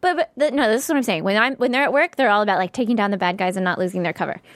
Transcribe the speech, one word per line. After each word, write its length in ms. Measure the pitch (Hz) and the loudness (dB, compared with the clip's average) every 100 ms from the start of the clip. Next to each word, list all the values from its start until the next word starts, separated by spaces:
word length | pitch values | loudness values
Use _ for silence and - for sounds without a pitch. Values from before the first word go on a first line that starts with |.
but, 140 | 359 339 | -2 0
but 160 | 330 - | -2 0
the, 140 | 302 | 0
no, 180 | 294 233 | 2 2
this 140 | 226 | 0
is 60 | 277 | 0
what 80 | 285 | -2
I'm 60 | |
saying. 200 | 233 170 | 0 -2
When 120 | 175 208 | 0 0
I'm, 200 | 247 262 | 0 0
when 160 | 247 | 0
they're 120 | 254 | 0
at 100 | 285 | 2
work, 220 | 277 339 - | 2 0 0
they're 140 | 254 | 2
all 140 | 208 | 4
about, 160 | 208 180 | 2 0
like, 140 | 185 | -2
taking 220 | - 226 233 | -2 -2 0
down 160 | 202 | 0
the 60 | 196 | 0
bad 200 | 180 180 | -2 0
guys 180 | 185 185 | -2 0
and 60 | |
not 160 | 180 - | -2 0
losing 240 | 180 185 | -2 -2
their 100 | 170 | -4
cover. 260 | - 151 - - | -2 -6 -6 -14